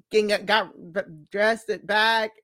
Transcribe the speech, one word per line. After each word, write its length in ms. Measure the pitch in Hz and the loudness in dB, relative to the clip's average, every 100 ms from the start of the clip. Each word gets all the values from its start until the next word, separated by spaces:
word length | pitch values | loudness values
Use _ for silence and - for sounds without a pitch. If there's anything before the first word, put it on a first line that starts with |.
| - | -2
getting, 180 | 214 208 | 0 2
got, 180 | 202 202 | 0 2
got 460 | 214 180 - 175 | 0 0 -8 -10
b-, 80 | 175 - 160 151 | -8 -8 -14 -10
dressed 380 | 202 214 226 - | 0 0 0 -4
it 180 | 202 - | -8 -2
back. 440 | 208 220 226 220 - | 2 2 2 -2 -8